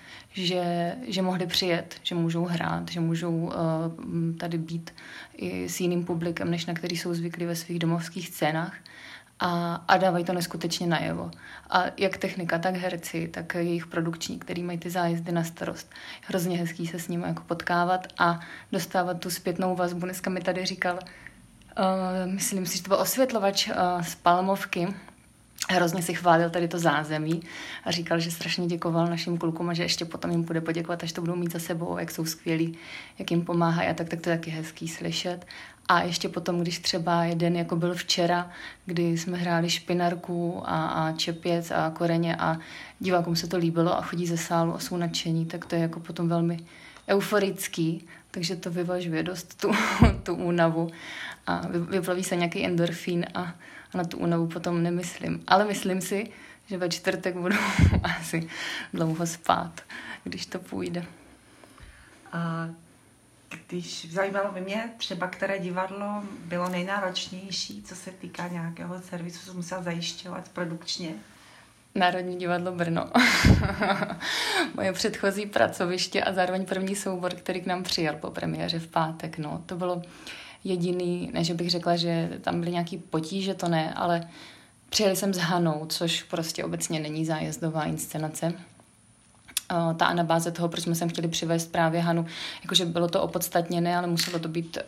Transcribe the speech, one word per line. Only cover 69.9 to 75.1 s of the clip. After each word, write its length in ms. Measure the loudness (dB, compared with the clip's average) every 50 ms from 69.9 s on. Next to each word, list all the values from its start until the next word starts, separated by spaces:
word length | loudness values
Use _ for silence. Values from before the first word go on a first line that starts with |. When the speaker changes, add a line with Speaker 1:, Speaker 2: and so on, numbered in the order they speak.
| -4 -2 -4 -6 -6 -8 -10 -10 -10 -10 -12 -10
Speaker 2:
produkčně? 600 | -6 -6 -4 -4 -4 -8 -6 -6 -6 -4 -4 -6 -8 -10 -12 -16 -20 -20 -20 -20 -20 -20 -20 -20 -20 -20 _ _ _
Speaker 1:
Národní 420 | 4 4 4 4 2 -2 -4 -4
divadlo 360 | -4 0 0 0 0 0 -2
Brno. 340 | -2 0 0 0 2 0 -2 4 6 6 8 8 6 8 8 8 8 8 6 2 0 0 2 2
<laughs> 800 | 2 2 0 -4 -4 -6 -4 -4 -2 -2 0 0 2 0 0 0 -2
Moje 180 | -2 -2 -2
předchozí 540 | 0 0 0 0